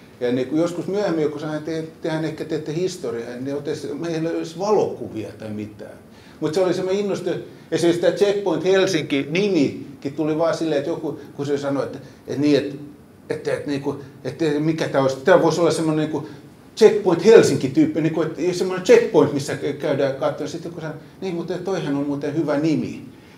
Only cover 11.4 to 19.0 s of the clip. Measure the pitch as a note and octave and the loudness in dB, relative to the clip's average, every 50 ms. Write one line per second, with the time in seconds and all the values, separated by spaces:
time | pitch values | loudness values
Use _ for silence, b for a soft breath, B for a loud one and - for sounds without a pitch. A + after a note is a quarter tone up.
11.4 | C#3+ C#3 C#3+ C3+ C#3 C#3 C#3 C3+ A#2+ - - C#3+ B B B B B - A#2+ C3 | -4 -2 -2 -2 0 -2 -2 -2 -4 -4 -8 -12 B B B B B -8 -4 0
12.4 | C#3+ D3 C#3+ C3 - - - - - - - - - - - - - - - D#3 | 2 4 4 4 2 0 -8 -10 -14 -16 -18 -20 -20 -20 -20 -20 -8 -8 -8 -6
13.4 | - D3 - - - D3 C#3+ C3+ C#3 C#3+ - B B B B B - B2+ - - | -4 -4 -4 -4 -4 -4 -4 -4 -4 -4 -6 B B B B B -10 -10 -6 -2
14.4 | E3 D#3 C#3+ D3 D3+ D#3+ D#3 D#3+ D#3+ C3 - C#3+ C3+ C3+ C3+ - - - F#3 D#3+ | 0 0 0 0 0 0 0 0 -2 0 2 2 2 2 0 0 4 4 6 6
15.4 | D#3 E3 D#3 F3 E3+ D#3+ C#3 - E3 D#3 D#3 D#3 D3+ D3+ D#3 D3 D3 B B B | 6 2 2 4 2 2 2 2 0 0 0 0 -2 -2 -2 -6 -6 B B B
16.4 | B B B - - - - - A3 G3+ - G#3 - F#3 E3+ E3 - G#3+ A#3 G3+ | B B B -20 -20 -20 2 6 6 6 6 6 2 2 2 4 6 8 10 10
17.4 | C#3+ - C#3+ C3 - B2+ - D#3+ D3+ - - E3 D#3 D#3+ D#3+ E3+ D#3+ - - - | 8 8 4 0 0 0 4 4 4 4 2 0 0 0 0 0 -2 -2 -2 -2
18.4 | D#3 F3+ F3 - G#3 F#3 F#3 F3+ F3+ - B3 - | -2 -2 -2 -2 -2 -2 -2 -4 4 6 6 6